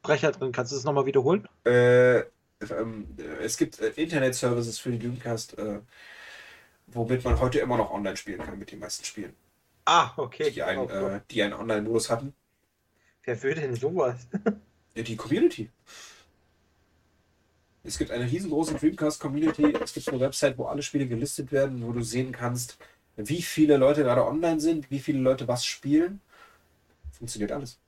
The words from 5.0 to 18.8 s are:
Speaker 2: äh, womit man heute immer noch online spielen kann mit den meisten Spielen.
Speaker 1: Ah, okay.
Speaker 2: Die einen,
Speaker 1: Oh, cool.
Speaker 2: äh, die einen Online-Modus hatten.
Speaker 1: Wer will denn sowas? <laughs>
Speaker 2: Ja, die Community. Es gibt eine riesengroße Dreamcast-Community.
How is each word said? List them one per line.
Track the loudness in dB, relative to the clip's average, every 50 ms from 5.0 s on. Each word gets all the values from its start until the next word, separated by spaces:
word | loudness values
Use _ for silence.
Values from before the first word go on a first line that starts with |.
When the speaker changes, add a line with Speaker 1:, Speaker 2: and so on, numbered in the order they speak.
| -4 -6 -8 -6 -6 -6 -4 -4 -6 -10 -10 -8
Speaker 2:
äh, | -6 -6 -6 -8 -10 _ -20 -20 -20 -20 -20 -20 -20 -20 -20 -20 -20 -20 -20 -20 -20 _ _ _ _ -10
womit | -6 -4 0 0 0 0 2
man | 0 2 2
heute | 2 2 2 2
immer | 2 2 0
noch | 0 0 -2
online | -2 -4 -4 -4 -6
spielen | -6 -10 -12 -12 -10
kann | -10 -12 -12 -12
mit | -14 -14
den | -14 -14
meisten | -10 -10 -10 -10 -10
Spielen. | -12 -10 -10 -12 -12 -14 _ _ _ _ _ _ _ _ _ _
Speaker 1:
Ah, | 4 4 4 4 2 -2
okay. | -6 -6 -6 -4 -2 -2 -2
Speaker 2:
Die | -2 -2
einen, | -4 -2 -2 -2
Speaker 1:
Oh, | -4 -4
cool. | -4 -4 -2 -2 -4
Speaker 2:
äh, | -6 -10 _
die | -2 0
einen | 0 0 -2
Online-Modus | -6 -2 -2 0 0 0 0 0 0 2 0
hatten. | -2 -2 -2 -10 -12 _ _ _ _ _ _ _ _ _ _ _ _ _ _ _ _ _ _
Speaker 1:
Wer | -6 -6 -2
will | -2 -2 -2
denn | -2 -2 -4 -4
sowas? | -2 -2 -2 0 2 0 0 0 -4 -12 -8
<laughs> | -8 -2 0 0 -2 -2 _ _ _ _ _ _ _
Speaker 2:
Ja, | -8
die | -6 -6 -6
Community. | -8 -2 -2 2 4 4 2 2 0 -12 -12 _ _ _ -20 -20 -20 -20 -20 -20 -20 -20 _ _ _ _ _ _ _ _ _ _ _ _ _ _ _ _ _ _ _ _ _ _ _ _ _ _ _ _ _ _ _
Es | _ -10 -4
gibt | -4 -4 -4
eine | -2 -4 -2 -2
riesengroße | -2 -4 -2 -2 0 0 0 -2 -2
Dreamcast-Community. | 2